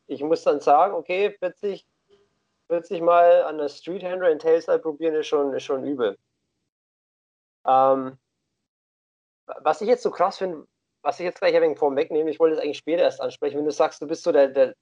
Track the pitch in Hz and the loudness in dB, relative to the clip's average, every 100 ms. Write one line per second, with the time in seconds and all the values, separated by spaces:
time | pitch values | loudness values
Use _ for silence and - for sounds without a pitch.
0 | - 131 151 165 180 147 151 143 190 170 | -14 -8 -2 0 0 0 4 4 4 -2
1 | 151 185 202 202 180 - 208 185 _ _ | -4 -2 -2 -4 -10 -8 -10 -10 _ _
2 | _ _ _ _ _ _ - 170 165 175 | _ _ _ _ _ _ -6 -6 -4 -2
3 | 170 170 175 180 156 151 143 - 165 185 | 4 6 8 6 4 -4 -6 -8 -12 -10
4 | 180 185 180 151 160 165 165 165 160 147 | -8 -2 0 0 2 2 2 -2 -2 -4
5 | 160 156 147 147 143 127 - 135 127 139 | -2 -2 -2 -2 -2 -4 -4 -6 -4 -2
6 | 107 95 _ _ _ _ _ _ _ _ | -2 -4 _ _ _ _ _ _ _ _
7 | _ _ _ _ _ _ 131 131 135 135 | _ _ _ _ _ _ 0 2 4 0
8 | 131 135 _ _ _ _ _ _ _ _ | -4 -14 _ _ _ _ _ _ _ _
9 | _ _ _ _ - - 151 156 214 240 | _ _ _ _ -18 -6 -2 -2 0 0
10 | 180 - 185 - 190 151 - _ _ _ | 0 -2 -2 -2 -8 -8 -16 _ _ _
11 | - - 175 - 185 165 165 139 147 135 | -6 -6 -6 -2 0 2 2 2 0 0
12 | 160 156 160 147 160 156 147 139 151 170 | -2 -2 -2 0 0 2 -4 -6 -4 0
13 | - - 127 - 143 143 151 143 156 - | 0 -2 -8 -6 -6 -4 -4 0 -2 -2
14 | 147 160 170 147 135 135 127 - | -8 -6 0 4 4 4 0 0